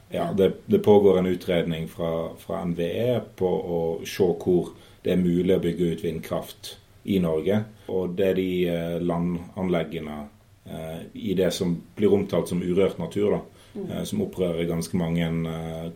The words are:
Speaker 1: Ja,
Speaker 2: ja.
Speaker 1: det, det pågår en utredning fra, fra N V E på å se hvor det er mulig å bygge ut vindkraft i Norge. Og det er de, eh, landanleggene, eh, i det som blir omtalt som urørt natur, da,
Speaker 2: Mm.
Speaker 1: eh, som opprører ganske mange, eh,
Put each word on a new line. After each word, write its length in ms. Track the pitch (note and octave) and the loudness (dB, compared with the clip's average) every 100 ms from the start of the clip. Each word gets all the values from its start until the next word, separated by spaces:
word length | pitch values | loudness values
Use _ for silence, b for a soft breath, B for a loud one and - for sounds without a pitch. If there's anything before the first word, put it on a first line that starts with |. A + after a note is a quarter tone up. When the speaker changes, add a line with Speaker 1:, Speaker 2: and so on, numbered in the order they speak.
| - | -10
Speaker 1:
Ja, 140 | F2 | -6
Speaker 2:
ja. 80 | E2+ | -2
Speaker 1:
det, 200 | F#2+ F#2 - - | 2 2 2 0
det 160 | G2 | 4
pågår 360 | G#2+ G2+ G2 F#2 | 8 8 8 6
en 80 | F#2 | 2
utredning 600 | F2 - E2+ E2+ D#2+ D#2+ | 0 0 0 0 -4 -6
fra, 420 | - E2 E2 D#2+ - | -4 -4 -2 -6 -10
fra 260 | - F#2 | -8 -6
N 100 | F2+ | -4
V 80 | E2+ | -2
E 380 | E2+ G2 B2 A2+ - - | -2 -2 0 -2 -4 -2
på 100 | F#2 | 0
å 340 | F#2 F#2 E2+ E2 E2 | 0 -2 -2 -2 -4
se 200 | - - | -6 2
hvor 480 | F2+ E2+ F#2 F2 - B B B | 2 2 2 2 2 B B B
det 80 | F#2+ | 0
er 40 | F2+ | 2
mulig 320 | F2+ F2 F2+ | 4 2 4
å 60 | F2+ | 2
bygge 300 | E2+ D#2+ F2 | 2 0 -2
ut 100 | D#2+ | -2
vindkraft 720 | E2+ D#2+ - E2+ - - - - _ - | -4 -6 -6 -6 -6 -14 -18 -18 _ -12
i 140 | - F#2+ | -2 0
Norge. 440 | E2 D#2+ F2 G#2+ A2 B - | 2 0 2 0 -2 B -6
Og 280 | F#2 F2+ F2+ | -2 -2 0
det 100 | F#2+ | 2
er 80 | |
de, 160 | F#2 F#2 F2+ F2 | 2 0 0 0
eh, 300 | E2+ E2+ E2+ | 0 -2 -2
landanleggene, 1160 | F2 E2+ F2 E2+ F2 - F#2 F2 D#2 D#2 D2+ D2+ D2 - _ _ F#2 | -2 0 -2 -4 -6 -6 0 0 -2 -6 -8 -10 -14 -18 _ _ -14
eh, 340 | E2 D#2+ E2 - | -12 -10 -12 -12
i 200 | - G#2 | -8 -2
det 160 | F2+ F2 | 2 2
som 220 | - F2+ E2+ - - | 2 0 -2 -6 0
blir 160 | G2+ | 4
omtalt 360 | G2 - E2+ - | 4 4 -2 0
som 140 | F2 | -2
urørt 360 | F2+ F2+ F#2 - | 0 2 2 0
natur, 320 | E2 G2+ G#2 | -6 -2 0
da, 100 | F2 - b b | 0 -4 b b
Speaker 2:
Mm. 160 | G3+ F#3 | -12 -8
Speaker 1:
eh, 140 | F2 | -8
som 160 | E2+ G2 | -4 -4
opprører 460 | F#2 F2+ F2 E2 E2+ | -4 -2 -2 0 -2
ganske 260 | E2+ E2 F2+ | -2 -2 -2
mange, 240 | E2 E2+ | 0 0
eh, 640 | E2 E2 E2 E2 E2 D#2+ E2+ | 0 -2 -4 -6 -8 -8 -10